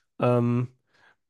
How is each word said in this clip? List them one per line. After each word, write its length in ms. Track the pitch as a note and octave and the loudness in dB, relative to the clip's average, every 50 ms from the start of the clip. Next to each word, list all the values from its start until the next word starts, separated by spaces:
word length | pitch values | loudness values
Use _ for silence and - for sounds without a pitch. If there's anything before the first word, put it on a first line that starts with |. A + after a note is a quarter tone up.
| _ _ _ - | _ _ _ -2
Ähm, 500 | B2 B2 B2 A#2+ A#2+ A#2+ A#2+ B2 B2 - - _ _ _ _ _ _ _ _ _ _ | 0 0 2 2 0 0 0 -2 -4 -6 -12 _ _ _ _ _ _ _ _ _ _